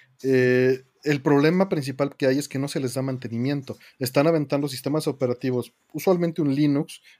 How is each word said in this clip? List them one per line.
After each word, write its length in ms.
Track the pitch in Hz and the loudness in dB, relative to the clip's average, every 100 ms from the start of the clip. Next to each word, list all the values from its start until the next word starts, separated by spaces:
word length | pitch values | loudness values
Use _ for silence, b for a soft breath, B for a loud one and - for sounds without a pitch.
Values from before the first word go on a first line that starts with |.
| b _ | b _
eh, 600 | 131 131 127 127 127 131 - _ | 0 2 4 4 2 0 -4 _
el 160 | 151 143 | -2 0
problema 480 | 143 143 151 185 190 | 2 4 4 2 0
principal 460 | 180 135 131 139 - | 0 -4 -4 -4 0
que 100 | 135 | 0
hay 100 | 135 | 0
es 100 | 139 | -2
que 120 | 131 | -6
no 80 | 139 | -6
se 100 | 160 | -4
les 160 | 131 | -4
da 80 | 135 | -4
mantenimiento. 760 | 135 127 123 117 127 143 131 107 b b | -6 -6 -8 -4 -4 -4 -8 -16 b b
Están 300 | 123 147 151 | -2 2 2
aventando 400 | 160 139 143 143 | 2 0 -2 -4
sistemas 400 | 127 139 156 151 | -6 -4 -2 -2
operativos, 640 | 135 127 123 131 123 117 _ _ | -2 -2 -2 -2 -4 -6 _ _
usualmente 500 | 151 - 180 170 160 | -4 0 2 0 -2
un 120 | 147 | -2
Linux 460 | 139 151 139 160 - b | 2 2 0 -2 -10 b